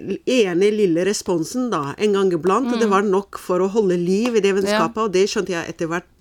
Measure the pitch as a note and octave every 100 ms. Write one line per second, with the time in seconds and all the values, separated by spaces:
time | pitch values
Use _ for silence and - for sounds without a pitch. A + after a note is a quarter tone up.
0 | - G3 - B3+ F#3+ E3+ G3+ G#3+ G3 D#3+
1 | F#3+ G#3 - E3+ D#3+ B3+ B3 E3+ C#3 -
2 | G#3 G3 F#3+ E3+ F#3 G#3 A#3+ A#3+ A3 F#3+
3 | G#3 F#3 - - - F3+ G3 A3 F#3+ F3+
4 | F3 G3 B3 A3+ G3 G3 G3 G#3+ A3 A3+
5 | A3 F3+ G3 G#3+ F3+ E3+ - - E3 F3
6 | - -